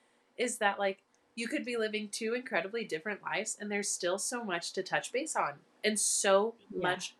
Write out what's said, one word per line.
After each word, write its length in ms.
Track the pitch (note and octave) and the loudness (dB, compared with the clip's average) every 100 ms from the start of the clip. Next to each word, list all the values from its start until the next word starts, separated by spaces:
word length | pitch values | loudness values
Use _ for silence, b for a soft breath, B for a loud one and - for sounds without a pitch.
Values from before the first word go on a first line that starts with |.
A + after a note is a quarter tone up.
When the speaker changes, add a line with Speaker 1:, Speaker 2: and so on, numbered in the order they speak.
| _ _ _ - | _ _ _ -2
Speaker 1:
is 220 | B3 A3 | -2 2
that, 200 | G#3 G3 | 2 2
like, 200 | G3 G3 _ _ _ - | 0 -2 _ _ _ -6
you 120 | A#3 | -4
could 160 | D4 | -2
be 120 | A3+ A#3 | -2 -2
living 320 | G#3+ G#3+ G#3 | 0 -2 -4
two 240 | - A3 | -4 -2
incredibly 500 | B3 B3 F#3 F#3+ A3+ | -2 -2 -2 -2 -4
different 380 | G#3+ D#3 G#3+ G3 | -4 -4 -4 -6
lives, 340 | - E3 A3 - | -4 -2 -2 -6
and 120 | G#3 | -4
there's 180 | G3+ G3+ | -2 -2
still 300 | - F3 G3 | -2 0 0
so 260 | - B3 | -2 -4
much 280 | A3 E3+ - | -2 -2 -2
to 100 | - | -4
touch 300 | F3+ D3+ - | 0 0 0
base 220 | B3 D#4 A3 | -4 -2 0
on 180 | D#3 C#3+ - _ | 0 -2 -16 _
and 160 | A3 G#3+ | 0 2
so 560 | - - G3+ G3 A3 A3+ - | 2 4 6 6 6 -2 -8
Speaker 2:
Yeah. 120 | F#3 | 0
Speaker 1:
much 320 | F3+ F#3 - | 0 0 -4